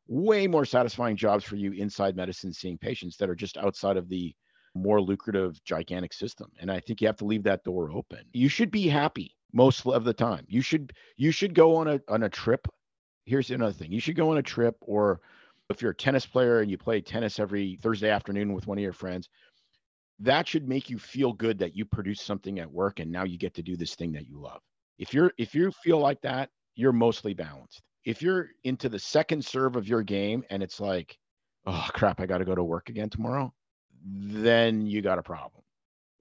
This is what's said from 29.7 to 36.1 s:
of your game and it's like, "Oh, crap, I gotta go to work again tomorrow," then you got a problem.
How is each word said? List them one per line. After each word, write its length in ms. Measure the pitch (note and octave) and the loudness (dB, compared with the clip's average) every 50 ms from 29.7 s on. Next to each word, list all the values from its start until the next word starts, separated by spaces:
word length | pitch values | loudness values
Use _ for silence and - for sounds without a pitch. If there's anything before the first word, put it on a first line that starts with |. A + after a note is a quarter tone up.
| B2 | 0
of 140 | B2 G2 G#2 | -2 -2 0
your 140 | A#2 A2+ G#2+ | 0 0 0
game 420 | F#2+ G2+ G2 G2+ G#2 A2 C3 - - | 0 -2 -2 -2 -2 -2 -4 -4 -6
and 140 | G2 G2 F#2+ | -6 -6 -6
it's 160 | F2+ - - | -6 -8 -6
like, 400 | G2+ G2+ F#2 F2 D#2+ - - _ _ _ _ _ _ _ _ _ _ | -4 -2 -2 -2 -4 -8 -14 _ _ _ _ _ _ _ _ _ _
"Oh, 220 | G2 F2+ E2 - - - | -6 -4 -4 -4 -6 0
crap, 280 | - G#2+ G2 F2+ - | 2 2 2 2 0
I 60 | F#2 | -2
gotta 180 | F#2 F#2 F2+ F#2+ | -2 0 0 0
go 100 | F#2 F#2 | 0 0
to 80 | F2+ F2 | 0 0
work 260 | E2 E2+ E2+ - - | -2 -2 -4 -6 -8
again 220 | - G#2 G#2+ G#2+ | -8 -6 -6 -6
tomorrow," 420 | - - A2 A#2 B2+ C#3+ C3+ B2 - _ _ _ _ _ _ _ _ B1 D#2 | -6 -6 -4 -2 -2 -2 -4 -6 -8 _ _ _ _ _ _ _ _ _ -14
then 840 | G2 G2 G2 G2+ G2+ G#2 G#2+ A2 A#2 A#2 A#2 A#2 A2+ A2 G#2+ G#2+ | -12 -10 -10 -8 -8 -6 2 4 6 6 6 6 4 2 0 0
you 160 | G#2 G2+ G#2+ G2 | -2 -2 -2 0
got 160 | G2 F#2 F2 | 0 -2 -2
a 40 | D2+ | -2
problem. 400 | - E2+ D2+ B1+ - - - _ _ _ _ _ _ _ _ _ _ | -6 -10 -12 -12 -16 -18 -20 _ _ _ _ _ _ _ _ _ _